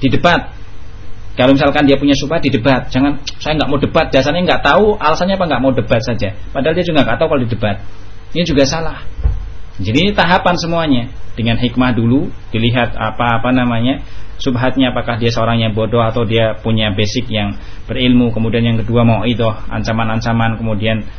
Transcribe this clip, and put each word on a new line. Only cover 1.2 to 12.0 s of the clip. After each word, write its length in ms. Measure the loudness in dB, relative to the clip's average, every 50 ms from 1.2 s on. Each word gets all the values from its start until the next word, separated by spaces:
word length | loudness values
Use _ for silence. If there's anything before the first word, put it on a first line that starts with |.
| -6 -4 -2 2
Kalau 160 | 4 4 4
misalkan 320 | 4 4 2 2 2 4 4
dia 80 | 4
punya 160 | 4 2 2 2 0
subhat, 240 | 0 -2 -2 0 0
didebat. 480 | 0 0 2 2 2 2 0 0 -2
Jangan, 320 | 0 0 2 2 0 -2 -4 -6 -8 -6
"Saya 160 | -4 -2 -2
nggak 140 | -2 0 0
mau 80 | 0 0
debat," 320 | 0 0 2 0 0 2
dasarnya 320 | 2 2 2 2 0 0 2
nggak 180 | 2 2 2 2 4
tahu 320 | 4 4 4 4 2 2
alasannya 400 | 0 0 0 2 0 0 0 0
apa 60 | 0 0
nggak 140 | 0 0 0
mau 80 | 2
debat 320 | 0 0 0 0 0 0 0
saja. 320 | 0 -2 -2 -2 -4 -4 -6 -8 -6
Padahal 240 | -4 -2 0 0 0
dia 80 | 0 0
juga 240 | 0 2 2 2 2
nggak 80 | 2
tahu 120 | 0 0 2
kalau 100 | 2 0 0 -2
didebat. 320 | -2 -2 -2 -2 -2 -4 -6 -8 -8 -8 -8 -10 -10 -10 -10 -6 -4
Ini 80 | -2 -2
juga 240 | 0 2 2 2 2
salah. 400 | 0 -2 -4 -4 -4 -4 -6 -6 -4 -2 0 0 0 -2 -4 -6 -8 -8 -8 -8 -6 -4
Jadi 180 | -2 0 2 2
ini 140 | 2 2
tahapan 480 | 2 2 2 4 2 2 2 2 0 0
semuanya. 440 | 0 -2 -2 0 2 2 2 2 0 -2 -4 -6 -6 -4 -4
Dengan 220 | -2 0 0 0
hikmah 400 | 0 0 0 0 0 0 2 2
dulu, 320 | 2